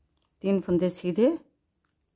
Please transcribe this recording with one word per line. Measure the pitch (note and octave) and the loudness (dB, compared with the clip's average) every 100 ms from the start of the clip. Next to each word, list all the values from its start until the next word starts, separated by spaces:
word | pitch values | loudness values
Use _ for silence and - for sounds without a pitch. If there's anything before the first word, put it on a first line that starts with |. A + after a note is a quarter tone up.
| _ _ _ _ | _ _ _ _
तीन | F#3+ G3 | -2 -2
फंदे | - F3 F3+ | 0 0 0
सीधे | F3+ F3 D#3+ B3 E4 _ _ _ _ _ _ _ | -4 -6 0 0 0 _ _ _ _ _ _ _